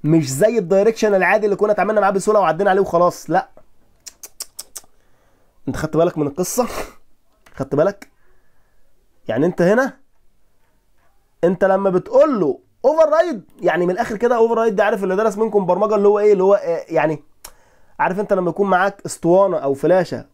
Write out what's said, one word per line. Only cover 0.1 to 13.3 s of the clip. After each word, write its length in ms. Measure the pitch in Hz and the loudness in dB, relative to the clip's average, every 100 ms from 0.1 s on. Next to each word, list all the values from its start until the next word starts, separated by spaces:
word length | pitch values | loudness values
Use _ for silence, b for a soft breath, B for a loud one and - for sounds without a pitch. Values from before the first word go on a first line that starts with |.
| 165 135 | 0 0
زي 260 | 135 214 233 | 0 0 0
الدايركشن 560 | 175 190 208 226 214 | 0 2 2 0 0
العادي 300 | 196 180 208 | 2 2 0
اللي 120 | 208 196 | 0 0
كنا 160 | 214 | 0
اتعاملنا 280 | 202 185 220 | 0 0 2
معاه 100 | 196 | 0
بسهوله 300 | 196 196 214 | 0 0 2
وعدينا 300 | 175 160 202 | 2 0 0
عليه 100 | 190 | 2
وخلاص. 500 | 190 170 175 - - | 0 2 0 0 -4
لا، 200 | 165 - - - - _ _ - _ - _ - - - - - _ _ _ _ _ _ _ - | -4 -4 -18 -20 -20 _ _ -20 _ -20 _ -18 -18 -20 -20 -20 _ _ _ _ _ _ _ -10
انت 80 | 127 | -8
خدت 200 | 156 151 | -4 0
بالك 220 | 175 160 | 0 0
من 80 | 143 | -6
القصه؟ 420 | 143 180 - 240 - B B - - _ _ _ | -4 -6 -4 -4 -6 B B -20 -20 _ _ _
خدت 200 | - 135 | -12 -6
بالك؟ 360 | 139 165 202 - _ - - _ - _ _ - - _ _ - | 0 -2 -2 -20 _ -20 -20 _ -20 _ _ -20 -20 _ _ -8
يعني 180 | 113 165 | -2 -2
انت 160 | 175 | 0
هنا، 360 | 175 220 262 - _ _ _ _ _ _ _ _ _ _ _ _ _ _ | 2 2 0 -8 _ _ _ _ _ _ _ _ _ _ _ _ _ _
انت 200 | 170 190 | -2 0
لما 260 | 190 190 196 | 0 2 0
بتقول 500 | 185 180 254 302 247 | -2 0 2 2 2
له 200 | 156 120 _ _ | -2 -4 _ _
اوفر 240 | 262 311 311 | -2 2 2
رايد، 360 | 311 349 | 2 0